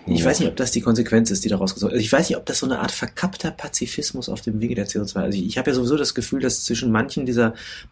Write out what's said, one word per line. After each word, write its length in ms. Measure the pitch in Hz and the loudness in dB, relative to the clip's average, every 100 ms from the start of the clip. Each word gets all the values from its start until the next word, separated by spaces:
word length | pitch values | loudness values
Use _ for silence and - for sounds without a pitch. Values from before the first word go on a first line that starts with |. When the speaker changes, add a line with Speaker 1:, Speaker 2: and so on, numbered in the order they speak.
| - | -2
Speaker 1:
Ich 120 | 85 | 2
Speaker 2:
nur 60 | |
Speaker 1:
weiß 160 | 82 - | 2 2
nicht, 80 | - | 0
ob 80 | - | 0
das 160 | 123 | -2
die 80 | 120 | 0
Konsequenz 500 | 120 113 - 113 113 | 2 2 4 4 4
ist, 140 | 95 | 0
die 40 | 104 | 0
daraus 240 | 98 95 | 0 0
gezogen 180 | - 101 | -2 0
ist. 40 | |
Also 100 | 123 | 0
ich 80 | 110 | 4
weiß 160 | 139 170 | 4 4
nicht, 80 | - | 0
ob 100 | - | -2
das 120 | 131 | -2
so 80 | 131 | -2
eine 140 | 120 | 0
Art 100 | - | -2
verkappter 640 | - 120 - 190 - 156 | -4 -6 -2 -4 -2 -6
Pazifismus 760 | - - - 123 - - 127 - | -6 -8 -6 -4 -4 -6 -6 -6
auf 120 | 104 | -6
dem 200 | 117 107 | -4 -2
Wege 140 | 120 | -2
der 120 | 117 98 | -2 -2
C 120 | 107 | -4
O 60 | |
zwei, 180 | 98 98 | -2 -2
also 160 | 95 101 | 0 0
ich, 80 | 95 | -2
ich 120 | 127 | 0
habe 120 | 143 | 0
ja 40 | |
sowieso 220 | 127 123 147 | 2 2 2
das 180 | 135 | 0
Gefühl, 260 | 127 - 135 | -2 -2 0
dass 240 | 131 - | 0 0
zwischen 260 | - 117 127 | -2 0 2
manchen 360 | 110 - - 127 | 2 2 -2 0
dieser 280 | 120 113 - - - - | 4 2 0 -12 -16 -18